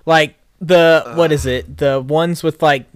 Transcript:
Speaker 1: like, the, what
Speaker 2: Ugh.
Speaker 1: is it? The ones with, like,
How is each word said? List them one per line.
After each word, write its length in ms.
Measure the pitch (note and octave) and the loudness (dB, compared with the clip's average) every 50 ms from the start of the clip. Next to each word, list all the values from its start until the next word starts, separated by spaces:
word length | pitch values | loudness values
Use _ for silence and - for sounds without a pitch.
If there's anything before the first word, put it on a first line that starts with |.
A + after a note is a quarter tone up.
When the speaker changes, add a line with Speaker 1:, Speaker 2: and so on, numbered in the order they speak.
| - | -4
Speaker 1:
like, 300 | D#3+ D#3+ D#3+ D3+ C#3 _ _ _ _ _ - | 0 2 2 2 0 _ _ _ _ _ -14
the, 540 | F#3+ D#3 F3+ E3+ E3 E3 E3 D#3 - B2 A#2 | -4 2 2 4 6 6 4 2 0 -2 -2
what 120 | E3 E3+ D#3+ | -2 0 0
Speaker 2:
Ugh. 40 | |
Speaker 1:
is 140 | D3+ C#3+ - | 0 -2 -2
it? 320 | C3 B2 G#2+ F2+ - C#2 - | -4 -4 -6 -6 -10 -10 -4
The 240 | D3 C#3 C3+ C3+ | -2 -2 -2 -2
ones 420 | C3 C3 D3+ D#3+ E3+ F3 E3+ - - | -4 -2 -2 -2 0 -2 -4 -4 -4
with, 180 | D#3+ D3+ - | -6 -4 -2
like, 260 | E3 D#3 C#3+ C3+ A2+ _ _ | 0 0 0 0 -4 _ _